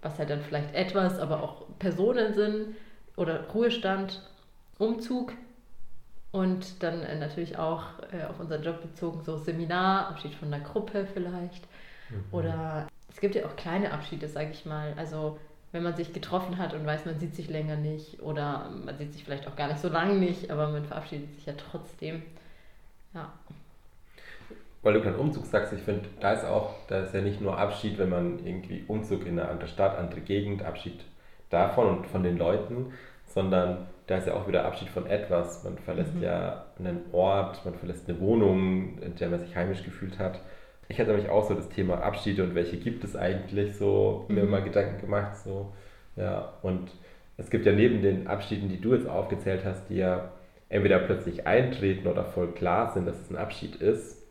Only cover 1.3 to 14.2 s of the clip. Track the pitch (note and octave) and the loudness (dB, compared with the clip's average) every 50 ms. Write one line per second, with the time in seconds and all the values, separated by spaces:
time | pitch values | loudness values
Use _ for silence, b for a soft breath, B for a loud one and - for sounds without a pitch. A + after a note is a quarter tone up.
1.3 | D#3+ D3+ D3+ D#3 - - - - - - - F#3+ D#3+ F3 G3 A3+ B3 B3 A3 G#3+ | 0 -2 -2 -6 -8 -10 -14 -16 -10 -2 -2 -2 2 4 4 4 4 4 2 2
2.3 | G3+ G3+ G#3 G#3+ G#3 G#3+ G#3+ G#3+ B B B B B B B - - - F3+ D#3+ | 4 2 2 2 2 -2 -2 -4 B B B B B B B -16 -4 -2 0 0
3.3 | D#3+ - - - - G#3+ A#3 A#3+ A#3 A#3 - F#3+ F#3+ G3 G3 F#3+ - - - - | 0 -2 -4 -2 0 2 4 4 2 2 0 0 0 0 -2 -4 -6 -10 -14 -18
4.3 | - - - - - - - - - - G3+ A3 A3+ A3+ - - B3+ B3 B3 B3 | -20 -20 -20 -20 -20 -20 -20 -20 -4 0 0 0 0 -2 -2 -4 -2 -2 -2 -4
5.3 | - - - - - - - - - - - - - - - - - - - - | -8 -14 -16 -20 -20 -20 -18 -14 -8 -6 -4 -4 -4 -6 -8 -8 -10 -10 -10 -4
6.3 | - G3 F#3 F#3 F#3 F3+ - - - - - E3 E3+ E3+ D#3+ - - D3+ D3+ D3+ | -2 0 2 2 2 0 -2 -8 -8 -4 -4 -2 -2 -2 -4 -4 -4 -4 -4 -4
7.3 | - - E3+ - - - E3 D#3+ E3 D#3+ - - - - - - - F3 D#3 D3+ | -4 -4 -6 -6 -4 -2 -2 -2 -2 -2 -6 -10 -12 -14 -14 -10 -8 -8 -6 -6
8.3 | - - E3+ D#3+ D#3 D3+ D3+ E3 E3 E3 - E3 - - - E3+ D#3+ D#3+ D#3 - | -8 -8 -6 -4 -4 -4 -2 -4 -4 -6 -8 -12 -10 -6 -6 -4 -4 -6 -6 -6
9.3 | D#3+ D3+ D3+ - E3 E3 E3+ D#3+ F3 F3+ F#3 F#3+ F#3+ G3 F#3+ - D#3+ D3 - C#3+ | -6 -4 -4 -4 -2 -2 -2 0 0 2 4 4 4 4 2 -2 -6 -8 -10 -10
10.3 | - - - D3 D3 C#3+ D3 - - A3 G#3 - - G3+ G3 F#3+ - G3 F3+ F3 | -10 -8 -6 -4 -4 -4 -6 -4 -4 -4 -4 -2 -2 -2 -2 -2 -4 -4 -4 -4
11.3 | F3+ F3+ F3 F3 - - - - B B B B B B B B A#2+ G2 G2 - | -4 -6 -6 -8 -10 -12 -18 -18 B B B B B B B B -8 -8 -8 -4
12.3 | - F3 D#3 E3 E3 D#3+ D#3+ D#3+ D#3 D3+ D3 - - - - - - - - G3+ | -4 -2 -2 0 -2 -2 -4 -4 -4 -4 -6 -8 -12 -18 -20 -20 -8 -2 0 0
13.3 | G3 - - - - - - F3 E3 F#3+ G3+ - - D3 D3 - D#3+ D3+ | 2 0 -2 -2 -6 -8 -6 -2 0 0 0 0 0 -4 -6 -6 -8 -8